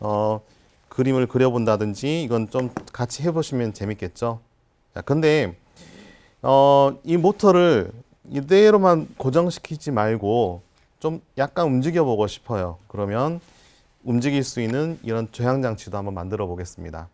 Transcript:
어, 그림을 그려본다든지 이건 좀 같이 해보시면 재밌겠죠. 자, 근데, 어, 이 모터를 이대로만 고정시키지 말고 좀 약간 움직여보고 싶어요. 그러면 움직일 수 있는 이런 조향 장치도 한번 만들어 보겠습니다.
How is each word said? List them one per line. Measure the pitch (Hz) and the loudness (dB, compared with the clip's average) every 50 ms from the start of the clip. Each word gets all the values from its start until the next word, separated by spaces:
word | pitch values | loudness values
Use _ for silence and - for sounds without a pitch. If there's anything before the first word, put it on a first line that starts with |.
어, | 104 104 104 104 107 107 110 107 - _ _ _ _ _ _ _ _ _ | -4 -2 -2 0 0 0 -2 -4 -8 _ _ _ _ _ _ _ _ _
그림을 | - - 127 135 131 131 127 117 | -4 -2 0 2 2 2 0 0
그려본다든지 | - 123 127 131 120 123 113 110 107 104 107 104 101 101 131 143 156 170 | 2 2 2 2 2 2 2 2 2 0 0 -4 -4 -4 -4 -4 -4 -4
이건 | 156 113 120 113 110 101 | -2 -2 -2 -2 -2 -2
좀 | - 127 127 120 - - - - | -4 -4 -4 -4 -8 -10 -12 -12
같이 | - - 120 117 - - | -8 -8 -6 -6 -6 -4
해보시면 | 143 170 160 165 151 - 139 123 120 110 | -4 -2 -2 -2 -4 -4 -4 -4 -4 -4
재밌겠죠. | 101 - 101 104 104 - 101 90 - - 120 117 117 113 - _ _ _ _ _ _ _ _ _ | -6 -6 -8 -8 -6 -8 -10 -12 -8 -6 -6 -6 -6 -8 -14 _ _ _ _ _ _ _ _ _
자, | _ 120 | _ -12
근데, | - - 139 160 156 151 151 151 120 90 87 - _ _ _ - - - - - - - - _ _ _ _ _ | -4 -2 -2 2 2 2 2 2 0 -2 -6 -12 _ _ _ -20 -20 -20 -20 -20 -20 -20 -20 _ _ _ _ _
어, | - 135 135 139 139 139 139 139 139 139 135 - - | 0 2 4 6 6 6 6 6 4 4 0 -4 -2
이 | 160 170 | 0 0
모터를 | 175 160 196 202 - 214 196 180 175 175 170 147 107 85 98 110 120 - _ _ _ _ - | 2 2 2 2 4 4 6 6 6 6 6 4 4 2 -2 -8 -16 -20 _ _ _ _ -8
이대로만 | - 143 139 143 190 196 214 214 214 202 190 180 175 160 151 - - | -8 -8 0 4 4 6 8 6 6 6 6 4 4 4 0 -6 -10
고정시키지 | - - 131 127 170 175 175 - - - - 156 151 - 147 | -6 -4 0 0 2 0 0 -4 -8 -12 -12 -14 -10 -6 -2
말고 | 135 107 107 110 113 110 101 101 113 120 110 90 87 87 - _ _ _ _ _ _ _ | 0 0 2 0 0 0 0 0 2 2 0 0 -4 -8 -14 _ _ _ _ _ _ _
좀 | - 156 165 - - _ _ - | -6 -6 -6 -6 -12 _ _ -4
약간 | 135 143 - 180 175 151 | -4 -4 -2 -2 0 0
움직여보고 | 127 127 131 165 165 175 156 131 113 104 107 | 0 0 0 0 0 0 0 2 2 0 0
싶어요. | 101 - - _ - 117 98 90 87 85 - _ | -2 -4 -10 _ -6 -4 -4 -4 -6 -8 -12 _
그러면 | _ - 101 101 101 104 117 135 160 170 170 - _ _ _ _ _ _ _ _ _ _ _ _ | _ -8 -6 -6 -4 -2 -2 -2 -4 -4 -8 -12 _ _ _ _ _ _ _ _ _ _ _ _
움직일 | 127 120 120 120 143 143 139 131 | -2 -2 -2 0 0 -2 -2 -4
수 | - - 123 | -4 -6 -6
있는 | 117 110 123 139 156 165 165 - | -4 -4 -2 -4 -4 -6 -8 -10
이런 | - 113 113 113 113 110 | -8 -6 -6 -6 -6 -8
조향 | - - 120 123 131 139 | -8 -4 -2 0 0 0
장치도 | 127 117 110 - - 98 98 101 | -2 -4 -6 -8 -10 -10 -10 -8
한번 | 98 101 98 | -8 -8 -8
만들어 | 90 87 95 107 104 101 | -8 -8 -8 -6 -6 -6
보겠습니다. | 90 87 90 90 - - - 85 85 80 82 85 - | -6 -6 -10 -10 -12 -12 -16 -16 -14 -14 -14 -16 -18